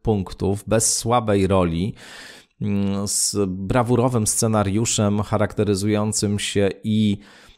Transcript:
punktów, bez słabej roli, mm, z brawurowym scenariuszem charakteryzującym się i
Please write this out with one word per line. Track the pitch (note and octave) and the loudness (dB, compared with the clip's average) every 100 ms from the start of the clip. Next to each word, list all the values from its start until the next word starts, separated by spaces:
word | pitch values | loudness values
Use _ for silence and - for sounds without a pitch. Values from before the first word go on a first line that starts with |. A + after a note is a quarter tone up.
punktów, | - G#2 F2+ - F#2 G2+ - | -2 0 -2 -4 -4 -2 0
bez | A2 - - | 0 0 -2
słabej | A#2 A#2+ A2 G2+ F#2+ | 0 0 2 2 2
roli, | F#2+ F2 E2 G2+ - - - - - - - | 2 2 0 -4 -6 -16 -20 -20 -20 -20 -8
mm, | G#2 G2+ G2 G2 G2+ | -2 0 0 -2 -2
z | - - G#2 G2 | -2 -2 0 -2
brawurowym | F#2 G2 A#2+ A#2 B2 B2+ B2 G#2+ | -2 -2 0 2 2 2 2 0
scenariuszem | - A2+ G#2+ G2 G2+ A#2+ - G#2 G#2 | 0 2 2 2 0 0 0 2 0
charakteryzującym | G#2 G#2 G#2 - G#2 F#2+ G#2 G#2 G#2+ G#2 G#2 G#2 | 0 0 0 0 0 0 0 0 0 -2 0 -2
się | - G2+ G2 - | -2 0 0 0
i | A2 G#2+ G#2+ G2+ - - - | -2 2 2 0 -6 -20 -20